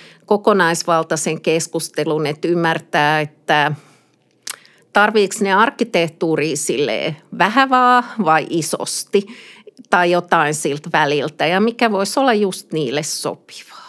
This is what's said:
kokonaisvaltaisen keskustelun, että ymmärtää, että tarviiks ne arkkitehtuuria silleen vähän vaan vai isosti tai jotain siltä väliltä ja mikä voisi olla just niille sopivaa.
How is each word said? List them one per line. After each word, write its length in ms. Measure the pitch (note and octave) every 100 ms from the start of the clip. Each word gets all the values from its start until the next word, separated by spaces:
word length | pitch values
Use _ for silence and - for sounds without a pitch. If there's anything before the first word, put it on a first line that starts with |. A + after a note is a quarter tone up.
| - - -
kokonaisvaltaisen 1120 | G#3 G#3+ G3+ E3+ E3 - E3 D#3+ D#3 - D#3+
keskustelun, 880 | - D#3+ D#3 E3 D#3+ - D3+ D#3 D3
että 220 | D3+ E3
ymmärtää, 720 | E3+ E3 E3 - E3 D3 D#3
että 520 | D3+ _ - D3+ D3 D3 - _ _ _ _ _ - - _ _ _
tarviiks 480 | - G#3 G#3+ F#3+ -
ne 140 | G3
arkkitehtuuria 1000 | F#3+ A3+ A3+ A3+ F#3 E3 D#3+ E3+ D#3 D3+ D3
silleen 600 | - B2+ C#3 G#2+ F#2+ D3+ _ -
vähän 320 | F3+ A#3 C4+
vaan 340 | B3+ B3 B3 B3 A3+
vai 220 | E3 D#3 -
isosti 760 | E3+ D3 - - - - G3+ G#3 A#3 - - - - -
tai 200 | F#3 F3
jotain 440 | F3 F3 E3+ D3+
siltä 360 | D3+ E3 C#3+ D#3+
väliltä 540 | D#3+ D3 D3 C3+ - D3+
ja 140 | F#3
mikä 300 | A3 A3+ A#3
voisi 300 | G3 G3 -
olla 140 | C4+
just 380 | G#3+ G3+ F3+ -
niille 300 | D#3+ C3+ C#3+
sopivaa. 760 | D#3 - C#3+ F2 _ - - -